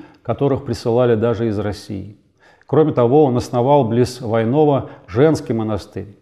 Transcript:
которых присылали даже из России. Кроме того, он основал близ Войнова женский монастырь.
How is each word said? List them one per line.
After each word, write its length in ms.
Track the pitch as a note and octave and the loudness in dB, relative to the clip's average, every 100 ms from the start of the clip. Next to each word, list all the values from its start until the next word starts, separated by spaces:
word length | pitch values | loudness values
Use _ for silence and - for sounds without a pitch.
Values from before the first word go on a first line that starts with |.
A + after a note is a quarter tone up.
| - _ | -20 _
которых 420 | - A2 C#3 C3+ | -8 -2 0 -2
присылали 520 | - A2+ A#2+ A#2 B2 A2 | -4 -6 -2 2 2 2
даже 320 | A#2 G#2+ A2+ | 0 -2 -2
из 100 | G2+ | -4
России. 600 | G#2 G2+ - G2 G2+ - _ _ _ _ _ | -6 -8 -12 -12 -14 -18 _ _ _ _ _
Кроме 260 | C3+ D3+ | 2 2
того, 300 | B2+ A#2 C#3+ | 2 4 4
он 140 | D3 A#2+ | 4 2
основал 480 | - B2 B2 D3 A2+ | -2 -2 2 2 2
близ 360 | A#2 A#2+ - | 0 0 -2
Войнова 720 | A#2 A2+ A2+ C#3+ D3+ C3+ - - - | -4 -2 0 2 2 0 -4 -14 -8
женский 460 | G2 D#3 D3+ C#3+ | 0 2 2 -2
монастырь. 640 | A2+ A2 G#2 - - G2+ - | -4 -4 -6 -8 -14 -14 -18